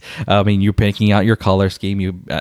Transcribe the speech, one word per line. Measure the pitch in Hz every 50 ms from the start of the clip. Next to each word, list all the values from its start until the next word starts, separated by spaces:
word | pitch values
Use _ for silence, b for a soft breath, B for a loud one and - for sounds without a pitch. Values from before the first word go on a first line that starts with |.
| B B B B 127
I | - 95 104 98
mean, | 104 101 98
you're | 98 104 101
picking | - 110 101 98 - 107 104
out | 101 104 98
your | 113 110
color | - - - 95 98 98 95
scheme, | - - - 95 98 98
you, | 92 95 90 92 - -
uh, | - -